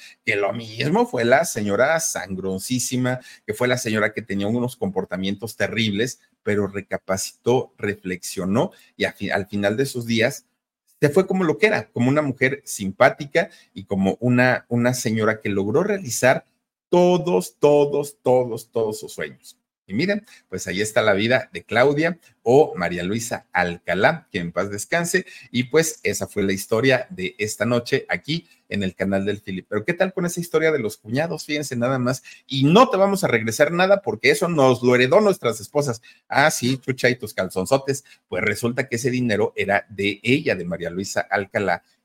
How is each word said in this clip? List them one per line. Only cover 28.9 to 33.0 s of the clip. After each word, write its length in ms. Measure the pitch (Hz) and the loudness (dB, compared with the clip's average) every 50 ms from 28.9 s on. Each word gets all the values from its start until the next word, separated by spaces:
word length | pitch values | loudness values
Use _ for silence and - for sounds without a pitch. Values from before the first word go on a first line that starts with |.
| - | -4
canal 300 | - 95 98 98 98 98 | -4 -4 -2 -2 -2 -2
del 160 | 104 101 101 | -4 -6 -6
Philip. 260 | - 101 92 92 - _ | -8 -10 -10 -10 -8 _
Pero 160 | 104 107 107 | -6 -4 -4
¿qué 80 | 175 | -4
tal 200 | 170 175 190 190 | -2 -2 -2 -2
con 140 | - 180 175 | -2 -4 -4
esa 120 | 175 - 175 | -4 -4 -6
historia 320 | 170 - - 156 160 160 | -6 -4 -2 0 2 2
de 80 | 156 135 | 0 0
los 180 | 110 104 - | -2 -6 -8
cuñados? 480 | - _ 107 120 143 165 170 160 151 - | -10 _ -6 -4 -4 -2 -4 -6 -8 -8
Fíjense 300 | 151 147 147 147 - 127 | -6 -6 -6 -4 -6 -4
nada 240 | 117 120 131 135 127 | -2 -2 -2 -2 0
más. 240 | 123 123 131 - - - - - _ | -2 -2 -2 -4 -8 -16 -20 -20 _
Y 160 | - 135 135 | -4 2 4
no 260 | 135 147 175 226 262 254 | 6 8 8 8 8 6
te 100 | 202 | 4
vamos 260 | 185 | 2